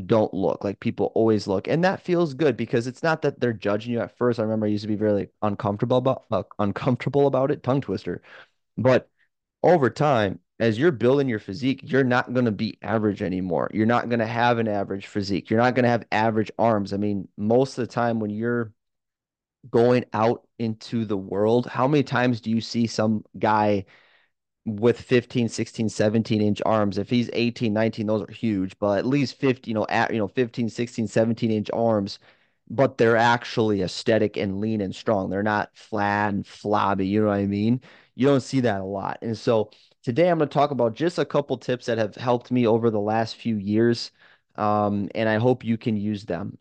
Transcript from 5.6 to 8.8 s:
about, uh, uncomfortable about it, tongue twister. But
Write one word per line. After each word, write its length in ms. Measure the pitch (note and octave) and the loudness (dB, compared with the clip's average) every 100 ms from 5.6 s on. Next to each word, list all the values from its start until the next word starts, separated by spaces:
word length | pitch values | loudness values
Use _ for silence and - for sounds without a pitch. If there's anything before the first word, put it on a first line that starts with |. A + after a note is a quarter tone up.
| G#2 G#2 A#2+ B2+ | -2 -2 0 0
about, 260 | B2+ B2+ - | 0 -2 -4
uh, 120 | G2 - - | -4 -4 -4
uncomfortable 680 | G#2 F#2+ - B2 - C#3+ C#3+ | -4 -2 0 0 0 2 2
about 240 | C3+ C#3 | 2 0
it, 120 | C#3+ | -2
tongue 180 | - C#3 | -2 -2
twister. 400 | - F#2+ - F2 - - - _ _ | -2 -6 -6 -10 -12 -20 -20 _ _
But 320 | - | 0